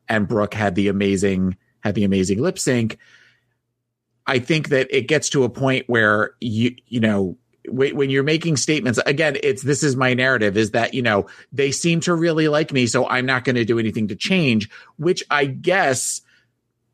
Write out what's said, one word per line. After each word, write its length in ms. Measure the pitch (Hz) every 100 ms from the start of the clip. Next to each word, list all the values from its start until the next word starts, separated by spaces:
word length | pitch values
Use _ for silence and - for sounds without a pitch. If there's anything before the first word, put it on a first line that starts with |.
| -
and 180 | 113 95
Brooke 260 | 107 104
had 220 | - 104 92
the 120 | 101
amazing, 720 | 98 101 98 101 92 92 92 _ _
had 140 | 110 101
the 80 | 101
amazing 340 | 98 92 101
lip 160 | 170 180
sync. 380 | 151 120 113 - _ - _ _ _ _ _ _ _ _ _ _ -
I 120 | 131
think 300 | 123 156 -
that 180 | 135 127 139
it 120 | 110
gets 220 | 151 -
to 140 | 147
a 60 | 123
point 360 | - 135 131 -
where 460 | 117 107 107 104 -
you, 340 | 123 107 120 123 _
you 120 | 117
know, 380 | 110 101 95 85 _ _ -
wh-, 260 | 127 139
when 160 | 143 135
you're 140 | 135
making 340 | 139 160 165 143
statements, 400 | - 151 120 117 -
again, 320 | 147 156 135
it's, 180 | 143 127
this 220 | 127 143
is 120 | 156 127
my 200 | 127 123
narrative, 420 | 131 123 104 98
is 140 | 107
that, 240 | 117 113 127
you 80 |
know, 240 | 120 101 - - -
they 180 | 131 139
seem 280 | - 170 165
to 140 | 180 170
really 320 | 170 160 156
like 260 | 147 156
me, 140 | 139 120
so 200 | 127 127
I'm 200 | 127 127
not 160 | 127
gonna 220 | 131 123 113
do 120 | 117
anything 300 | 110 117 104
to 80 | 104
change, 540 | - 190 143 110 101 - - -
which 260 | 156 180 -
I 160 | 147 143
guess 760 | 131 170 190 151 127 - - - _ _ _ _ _ _